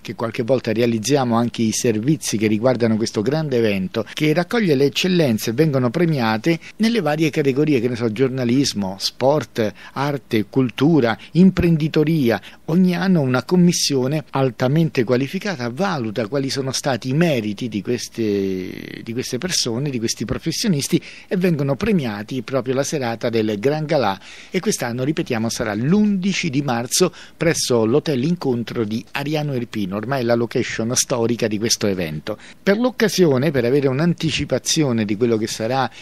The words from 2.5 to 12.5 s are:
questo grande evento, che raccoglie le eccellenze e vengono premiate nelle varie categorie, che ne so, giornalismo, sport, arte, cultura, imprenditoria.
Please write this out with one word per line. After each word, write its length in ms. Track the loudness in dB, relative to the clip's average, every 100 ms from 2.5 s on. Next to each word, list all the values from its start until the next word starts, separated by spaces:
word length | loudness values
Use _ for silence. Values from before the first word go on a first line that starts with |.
| 2 2 2 2 0
questo 260 | 0 -2
grande 340 | -2 -2 0 0
evento, 480 | 2 0 -2 -4 -6
che 200 | 0 0
raccoglie 420 | 2 0 0 2
le 120 | 2 2
eccellenze 640 | 0 0 2 2 0 0
e 20 |
vengono 360 | 0 2 2 0
premiate 680 | 2 0 2 0 0 0 -2 -4 -2
nelle 240 | 0 0
varie 300 | 0 0 0
categorie, 500 | 2 2 2 2 2
che 80 | 0
ne 80 | 0
so, 140 | -2
giornalismo, 840 | 0 0 0 0 2 0 -2 -4 -4
sport, 720 | -8 0 2 2 0 -4 -4 -6 -10
arte, 540 | -4 -4 -4 -2 -2 0
cultura, 680 | 0 0 2 2 4 2 0 0
imprenditoria. 1080 | 4 6 6 2 2 2 2 2 2 2 2 -2